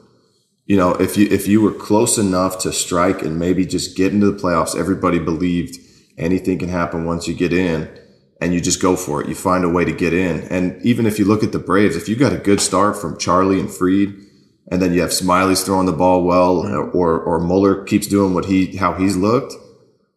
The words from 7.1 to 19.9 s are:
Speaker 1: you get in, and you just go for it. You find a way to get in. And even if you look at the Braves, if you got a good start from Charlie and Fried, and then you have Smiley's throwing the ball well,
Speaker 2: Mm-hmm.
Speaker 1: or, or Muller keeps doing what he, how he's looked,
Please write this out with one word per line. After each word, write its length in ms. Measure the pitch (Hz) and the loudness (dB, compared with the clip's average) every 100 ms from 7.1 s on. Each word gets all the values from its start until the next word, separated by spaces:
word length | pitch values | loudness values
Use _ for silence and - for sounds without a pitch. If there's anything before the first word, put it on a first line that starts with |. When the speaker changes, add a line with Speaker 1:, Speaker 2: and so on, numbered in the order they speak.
| 85 85 | -4 -6
Speaker 1:
you 60 | |
get 200 | - 87 | -2 0
in, 360 | 87 90 78 76 - - _ _ _ | 0 0 -2 -6 -14 -20 _ _ _
and 120 | 87 | -2
you 80 | 87 | -2
just 200 | 90 - | -2 0
go 140 | 92 90 | 0 0
for 240 | - 73 | -2 -6
it. 60 | 53 | -6
You 80 | 78 | -4
find 280 | 95 92 87 | -2 0 0
a 40 | |
way 140 | 87 | 0
to 80 | 80 | 0
get 220 | 76 85 | 0 0
in. 280 | 87 90 76 | 0 0 -4
And 360 | - 90 90 - 117 | -4 -4 -4 -2 0
even 200 | 117 113 | 0 0
if 120 | 107 | 2
you 60 | 98 | 2
look 180 | 107 | 2
at 80 | 107 | 0
the 80 | 85 | -4
Braves, 360 | - 95 101 85 | 0 2 2 0
if 120 | 98 | -4
you 80 | 113 | 0
got 160 | 131 | 0
a 40 | 90 | 0
good 240 | 98 101 | 2 2
start 340 | - 92 101 101 | 2 2 2 0
from 160 | 78 69 | -6 -6
Charlie 420 | 92 90 95 95 | 0 2 2 0
and 100 | - | -2
Fried, 440 | - 92 98 98 - - _ _ _ - | -2 0 2 0 -4 -20 _ _ _ -6
and 100 | 92 | 0
then 120 | 92 | 2
you 80 | 87 | 2
have 100 | 80 | 0
Smiley's 520 | - 90 90 95 92 | -2 0 2 2 0
throwing 240 | - 95 92 | 0 0 0
the 40 | |
ball 320 | 78 90 90 | 2 2 4
well, 400 | 87 90 90 87 | 4 4 4 2
Speaker 2:
Mm-hmm. 320 | - 73 - 87 | -2 -4 -2 0
Speaker 1:
or, 220 | 85 82 | 0 0
or 200 | 82 82 | -2 -2
Muller 440 | 85 95 98 95 | 0 4 4 2
keeps 220 | - 104 - | 0 -2 2
doing 260 | 101 95 | 2 2
what 120 | 90 95 | 0 0
he, 320 | 95 92 95 | 0 0 -2
how 160 | 90 | -2
he's 240 | 90 95 90 | 0 0 0
looked, 360 | 101 127 - - - - _ | 2 0 -2 -12 -20 -20 _